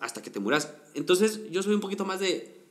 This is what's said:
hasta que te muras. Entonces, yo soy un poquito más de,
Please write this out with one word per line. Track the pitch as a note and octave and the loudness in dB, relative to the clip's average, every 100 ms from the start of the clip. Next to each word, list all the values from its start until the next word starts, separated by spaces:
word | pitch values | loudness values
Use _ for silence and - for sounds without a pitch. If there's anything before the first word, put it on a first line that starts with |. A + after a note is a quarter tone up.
hasta | A#2 - | -8 -8
que | - | -10
te | G#2 | -4
muras. | G2+ D3 D3 - - | 2 2 0 -10 -12
Entonces, | D3 D3+ F3+ G#3+ G#3+ - | -4 2 4 4 2 -4
yo | E3+ | -2
soy | G3 | 2
un | G#3 | 0
poquito | G3 G3+ | 0 -4
más | F#3+ F#3+ | -4 -2
de, | F#3+ D#3 - - - | 0 -2 -4 -18 -20